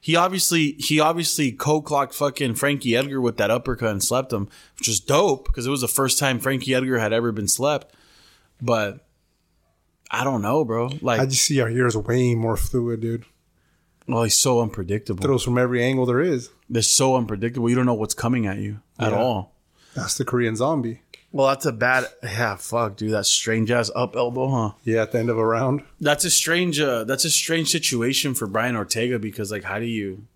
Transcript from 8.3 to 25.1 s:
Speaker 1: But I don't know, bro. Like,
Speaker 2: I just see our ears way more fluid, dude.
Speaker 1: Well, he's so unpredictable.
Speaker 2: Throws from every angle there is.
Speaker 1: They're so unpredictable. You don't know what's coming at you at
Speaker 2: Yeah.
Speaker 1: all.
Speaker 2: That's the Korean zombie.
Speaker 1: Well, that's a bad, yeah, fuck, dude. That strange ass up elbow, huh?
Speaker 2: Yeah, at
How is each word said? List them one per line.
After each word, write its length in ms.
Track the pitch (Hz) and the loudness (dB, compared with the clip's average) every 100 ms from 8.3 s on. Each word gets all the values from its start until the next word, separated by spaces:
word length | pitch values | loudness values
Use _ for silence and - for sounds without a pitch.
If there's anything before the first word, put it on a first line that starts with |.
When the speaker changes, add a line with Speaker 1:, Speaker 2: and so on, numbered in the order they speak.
| _ _ _ | _ _ _
Speaker 1:
But 440 | 120 117 104 - _ _ _ _ _ _ _ _ _ _ _ | 0 0 0 -6 _ _ _ _ _ _ _ _ _ _ _
I 120 | - | -4
don't 180 | 131 127 | -2 -2
know, 220 | 101 143 135 | 0 0 0
bro. 240 | 113 120 139 | -2 -2 -2
Like, 180 | 127 117 | 0 2
Speaker 2:
I 40 | 135 | 2
just 180 | 131 | 2
see 160 | - 139 | 2 2
our 80 | 117 | 2
ears 260 | 117 123 110 | 2 2 0
way 400 | 101 123 123 117 | 0 2 4 2
more 200 | 113 107 | 0 0
fluid, 440 | - 127 117 113 | 0 0 -2 -2
dude. 240 | 113 117 120 _ _ _ _ _ _ _ - | -4 -6 -8 _ _ _ _ _ _ _ -4
Speaker 1:
Well, 160 | 117 | 0
he's 140 | 113 - | 2 2
so 240 | 143 120 | 4 2
unpredictable. 600 | 117 - 90 101 - 92 | 2 -4 -4 -4 -4 -2
Speaker 2:
Throws 200 | 98 131 | 2 2
from 140 | 127 123 | 2 2
every 260 | 123 123 | 2 2
angle 220 | 123 131 127 | 2 2 2
there 160 | 123 | 2
is. 280 | 175 135 120 _ _ | 2 0 -4 _ _
Speaker 1:
They're 120 | 117 | 0
so 340 | 107 - 135 131 | 2 4 4 2
unpredictable. 540 | 113 104 113 123 117 | 0 -2 -4 -2 2
You 60 | 123 | 2
don't 100 | 127 | 2
know 80 | |
what's 200 | 113 107 | 0 -2
coming 320 | - 120 127 104 | -2 0 0 0
at 100 | 101 | -4
you 200 | 101 104 _ - | -6 -8 _ -4
at 120 | 110 | 0
Speaker 2:
Yeah. 40 | 104 | 2
Speaker 1:
all. 380 | 127 107 92 _ _ _ _ | 0 0 -6 _ _ _ _
Speaker 2:
That's 240 | - 180 - | -10 -6 -4
the 80 | 131 | -2
Korean 300 | 123 120 110 | 0 0 0
zombie. 460 | 131 160 117 120 _ - _ 135 | 0 0 -2 -8 _ -20 _ 0
Speaker 1:
Well, 120 | 135 | 2
that's 180 | 139 151 | 2 -2
a 80 | |
bad, 320 | 113 123 127 123 - | 0 2 2 0 -10
yeah, 320 | 117 101 117 95 | -8 -2 -2 -2
fuck, 400 | - 117 113 98 | -4 -2 -2 -2
dude. 160 | 107 | -2
That 140 | 107 98 | 0 0
strange 440 | - - 110 110 | 0 0 0 2
ass 220 | 120 113 | 2 0
up 220 | - 127 - | -2 -4 -2
elbow, 320 | 123 123 131 | -2 -2 0
huh? 240 | 131 110 - - | 0 -2 -4 -2
Speaker 2:
Yeah, 160 | 113 | 0
at 100 | 110 | 0